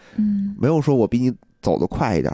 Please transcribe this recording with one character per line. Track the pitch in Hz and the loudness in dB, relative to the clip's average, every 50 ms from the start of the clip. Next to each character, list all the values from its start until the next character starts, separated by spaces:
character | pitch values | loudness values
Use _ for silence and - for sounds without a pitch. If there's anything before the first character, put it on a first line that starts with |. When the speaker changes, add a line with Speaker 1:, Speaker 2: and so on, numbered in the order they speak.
| - - - | -20 -10 -4
Speaker 1:
嗯。 | - 214 208 208 202 196 202 202 - | -2 -2 0 0 -2 -4 -6 -4 -2
Speaker 2:
没 | - 135 | 0 2
有 | 165 156 | 2 2
说 | 135 151 139 | 2 2 2
“我 | 123 110 | 2 2
比 | - - 120 | 2 0 0
你 | 127 127 120 - _ _ _ _ | 0 0 -2 -4 _ _ _ _
走 | - 101 85 - | -2 -2 0 0
得 | 85 | 0
快 | - - - 147 117 98 78 | -2 -2 -2 -2 0 0 0
一 | |
点， | 65 - | 0 -2